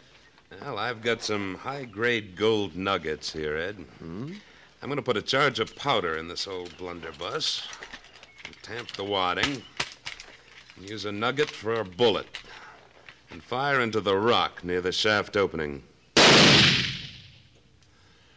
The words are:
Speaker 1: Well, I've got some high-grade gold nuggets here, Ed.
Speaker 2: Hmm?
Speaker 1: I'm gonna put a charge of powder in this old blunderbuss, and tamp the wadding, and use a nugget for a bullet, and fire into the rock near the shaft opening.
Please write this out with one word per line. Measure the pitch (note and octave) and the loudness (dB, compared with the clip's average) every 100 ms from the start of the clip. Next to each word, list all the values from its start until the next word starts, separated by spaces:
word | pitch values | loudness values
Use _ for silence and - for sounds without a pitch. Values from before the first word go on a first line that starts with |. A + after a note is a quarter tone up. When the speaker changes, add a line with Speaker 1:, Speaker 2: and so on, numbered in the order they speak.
| - - - - - F#2+ | -20 -20 -20 -20 -20 -14
Speaker 1:
Well, | C3+ G#2 | -8 -4
I've | A#2 A2+ | -4 -2
got | A#2 A2+ | 0 0
some | - G#2 G2 | 0 -2 -4
high-grade | F#2 B2 C#3+ B2 G2 A#2+ A2+ G2+ | -6 -8 -10 -8 -2 0 0 -2
gold | F2+ A2 G#2+ G2 | 0 2 2 0
nuggets | E2+ G2 F#2+ D#2 D2+ - | -2 0 0 -2 -6 -6
here, | D#2 D2+ D#2 | -6 -4 -4
Ed. | F#2 G#2 C#2 - | -4 -8 -16 -14
Speaker 2:
Hmm? | D#2+ F#2 C#3+ G#3 - - - - | -12 -10 -10 -12 -18 -20 -20 -14
Speaker 1:
I'm | A#2 | -8
gonna | C#3+ | -6
put | B2 G#2 | -2 -2
a | |
charge | - C3 C#3+ A2 | 0 2 2 0
of | G2 - | -6 -4
powder | C#3+ A2+ E2+ D#2+ | 0 0 0 -4
in | E2 | -6
this | F2 F#2+ | -8 -8
old | F#2 F2 E2 | -8 -10 -12
blunderbuss, | F2+ E2+ E2 D2+ F#2 D3+ - - - - - - - - - - | -12 -10 -12 -10 -8 -4 -4 -4 -8 -14 -16 -18 -20 -20 -20 -18
and | - - | -18 -16
tamp | - A#2 A2+ - | -12 -12 -10 -8
the | |
wadding, | G2 G2+ F2+ F2+ C#3+ C3+ - - - - - - - - - - - - | -2 2 2 2 0 -2 -10 -10 -10 -10 -16 -16 -18 -20 -20 -20 -20 -18
and | F#2+ | -14
use | G#2+ | -8
a | G#2 | -6
nugget | G2+ A#2+ C3+ D3 | -2 -2 0 -2
for | - G#2 | -4 -4
a | A2+ | -2
bullet, | F#2 F2 A#2+ E2 - - - - - - - - - - - | -2 4 4 4 -2 -14 -16 -18 -18 -20 -20 -20 -20 -20 -18
and | E2+ | -14
fire | - B2 C#3+ C3+ | -6 -2 2 2
into | A2+ G#2 | 2 0
the | F#2+ G2 | 2 4
rock | A#2 G2+ D#2+ - | 4 4 2 -2
near | F2 F2+ | -2 0
the | F2+ | 0
shaft | - G#2+ G#2 F2+ G#2 | 2 4 4 2 2
opening. | F#2 D#2+ D2+ C#2 - _ _ - - C#2+ D2 - - - - - - - - - - - _ _ _ _ _ _ _ | 2 0 -4 -6 -14 _ _ 6 10 10 10 8 6 4 -2 -6 -12 -16 -20 -20 -20 -20 _ _ _ _ _ _ _